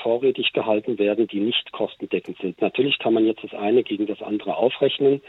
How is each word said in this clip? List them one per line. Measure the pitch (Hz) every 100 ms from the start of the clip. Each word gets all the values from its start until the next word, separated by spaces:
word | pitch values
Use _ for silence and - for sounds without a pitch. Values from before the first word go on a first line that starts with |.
vorrätig | 117 120 131 123 107
gehalten | - 107 107 107 107
werden, | 101 104 107
die | 101
nicht | 104 - -
kostendeckend | - 107 - - 92 - 90
sind. | 95 85
Natürlich | 101 - 139 -
kann | 120
man | 113 110
jetzt | 110
das | 107
eine | - 104 120
gegen | 113 101 104
das | 101
andere | - 107 98 80
aufrechnen. | 123 - 139 - 139 139